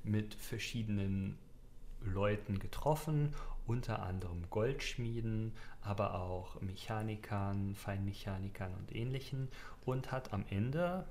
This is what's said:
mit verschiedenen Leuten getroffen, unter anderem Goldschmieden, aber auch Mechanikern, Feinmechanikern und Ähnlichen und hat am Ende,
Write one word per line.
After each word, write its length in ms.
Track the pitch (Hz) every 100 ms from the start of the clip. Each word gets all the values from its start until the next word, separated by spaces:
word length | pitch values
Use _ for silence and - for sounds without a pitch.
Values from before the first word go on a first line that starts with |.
mit 320 | 107 107 107 -
verschiedenen 1040 | - 110 - 120 107 101 98 98 95 101 - - - - - -
Leuten 580 | 107 95 104 104 - 95
getroffen, 760 | - - 143 156 - 151 147 147 - - -
unter 380 | 123 123 107
anderem 460 | 95 92 90 85 87
Goldschmieden, 1040 | 107 120 135 - - 117 117 113 110 110 113 - -
aber 340 | 104 101 101 92
auch 400 | 90 90 92 -
Mechanikern, 1120 | 95 98 - 110 110 104 - 101 98 98 101 98
Feinmechanikern 960 | - 98 98 101 104 95 98 - 92 92
und 180 | 95
Ähnlichen 540 | 110 123 131 - 131 131 - - - -
und 260 | 127 -
hat 220 | 131 -
am 120 | 101 -
Ende, 560 | 98 120 151 175 185 -